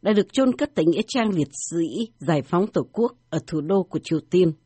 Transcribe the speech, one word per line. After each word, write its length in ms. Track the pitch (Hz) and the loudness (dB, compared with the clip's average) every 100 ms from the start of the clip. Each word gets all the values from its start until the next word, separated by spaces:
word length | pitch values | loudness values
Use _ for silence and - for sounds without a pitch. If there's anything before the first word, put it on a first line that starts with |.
đã 120 | - | 2
được 200 | 208 196 | 2 2
chôn 220 | - 262 247 | 2 2 2
cất 140 | 294 - | -2 0
tại 100 | 160 | 2
Nghĩa 160 | 170 220 | 2 -2
trang 220 | 262 220 185 | -2 0 0
liệt 120 | 143 - - | -2 -6 -8
sĩ 420 | 165 165 139 226 _ | -4 -4 -4 -8 _
Giải 240 | 139 156 | -2 -2
phóng 260 | - 175 202 | 0 -2 0
Tổ 140 | - 127 | -2 -4
quốc 200 | - 233 - _ | -2 -2 -4 _
ở 100 | 160 - | -8 -4
thủ 140 | 156 | -6
đô 220 | 151 196 | 0 0
của 160 | 180 156 | 0 -6
Triều 160 | - 160 - | -4 -4 0
Tiên. 220 | 180 175 151 | 2 2 0